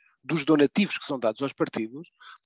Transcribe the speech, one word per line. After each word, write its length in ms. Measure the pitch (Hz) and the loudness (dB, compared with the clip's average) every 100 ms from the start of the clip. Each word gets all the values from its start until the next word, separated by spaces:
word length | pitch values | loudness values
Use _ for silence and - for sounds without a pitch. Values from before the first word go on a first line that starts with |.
| _ _ | _ _
dos 220 | 131 160 | -6 -4
donativos 540 | 139 151 139 - 196 - | 2 4 6 4 0 -2
que 80 | - | -6
são 120 | 135 | -2
dados 240 | 113 107 | -2 -2
aos 120 | 135 | -6
partidos, 580 | - 160 - 110 135 180 _ - - | -4 -4 -4 -8 -10 -18 _ -20 -20